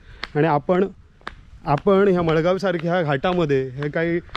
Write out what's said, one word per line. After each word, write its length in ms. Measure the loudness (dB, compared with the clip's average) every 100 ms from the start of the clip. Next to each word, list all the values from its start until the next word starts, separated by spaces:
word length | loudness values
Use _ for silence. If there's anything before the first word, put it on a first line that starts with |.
| -20 -18 -6 0
आणि 100 | 2
आपण, 380 | 2 0 0 0 -4 -20 -20 -20 -18 -20 -10 -2
आपण 420 | 0 4 4 4
ह्या 140 | 2
मळगावसारख्या 800 | 2 2 2 0 -2 -2 -2 -2
घाटामध्ये, 680 | 0 -2 0 0 0 0 -2
हे 200 | -6 -6
काही 320 | -4 -2 -4 -6